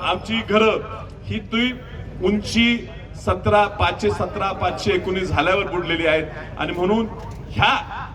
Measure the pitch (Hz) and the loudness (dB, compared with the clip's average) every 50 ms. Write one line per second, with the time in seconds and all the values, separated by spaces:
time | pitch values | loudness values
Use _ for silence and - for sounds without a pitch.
0 | - 151 175 185 - - 220 226 220 - 202 214 220 220 196 165 - - - - | 0 -2 -2 -2 -2 -2 -2 -2 0 4 4 6 6 6 4 2 -2 -6 -10 -10
1 | - - - - - - 190 226 - - - 226 240 254 254 247 - - - - | -12 -12 -14 -14 -8 -6 -6 -6 -6 -2 0 2 2 2 0 -4 -10 -14 -12 -12
2 | - - - - - 190 208 208 208 - - 220 233 233 240 233 - - - - | -12 -12 -10 -2 0 2 2 2 0 0 2 4 4 4 4 2 -2 -8 -12 -14
3 | - - - - - - 190 185 - 214 208 208 208 202 202 - 185 175 175 - | -14 -14 -14 -8 -2 -2 -2 0 2 4 6 6 6 4 2 0 0 0 0 2
4 | - 208 196 - - 180 - 202 190 196 185 185 190 180 - - - 208 190 180 | 0 0 2 2 -2 -4 -2 -4 -4 -4 -2 0 -2 -2 -2 0 0 2 2 2
5 | - 185 185 190 185 165 147 139 147 175 190 196 196 196 - 185 180 - 170 160 | 2 0 -2 -2 0 0 2 2 4 4 4 2 2 0 -2 -4 -2 -2 -2 2
6 | 165 160 160 160 156 156 - - - - - - 147 160 175 175 180 185 208 220 | 2 2 2 2 0 -2 -8 -12 -12 -12 -6 -6 -4 -4 -2 -2 0 2 2 2
7 | 226 214 - - - - - - - - - - - 220 269 214 - - 202 240 | 0 -2 -6 -10 -12 -12 -12 -12 -12 -8 -2 0 2 2 2 0 -2 -6 -10 -10
8 | 269 - - | -10 -12 -12